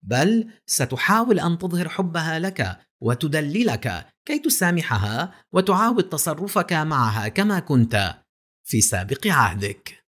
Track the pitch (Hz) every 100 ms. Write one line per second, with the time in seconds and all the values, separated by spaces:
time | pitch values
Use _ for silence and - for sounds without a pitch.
0 | 98 123 165 226 220 - - - 123 127
1 | - 214 240 190 170 170 185 175 170 -
2 | 180 165 160 160 180 190 110 92 _ _
3 | 117 120 156 156 147 175 233 113 127 87
4 | - _ - 294 294 - 180 175 156 110
5 | 104 113 175 - _ 180 190 190 226 240
6 | 180 156 - 156 196 208 - 165 156 147
7 | 117 107 107 147 208 190 170 135 113 107
8 | 95 - _ _ _ _ - 110 - 95
9 | 95 135 208 156 110 92 101 98 - -
10 | _